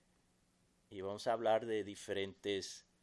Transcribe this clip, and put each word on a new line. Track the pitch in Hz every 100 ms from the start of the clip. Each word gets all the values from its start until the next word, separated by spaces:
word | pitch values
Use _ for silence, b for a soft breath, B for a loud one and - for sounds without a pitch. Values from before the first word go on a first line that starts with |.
| b _ _ _ _ _ _ _ _
y | 101
vamos | 95 101 123
a |
hablar | 113 113 110 117
de | 107
diferentes | 98 98 - 98 98 - 101 98 - - - _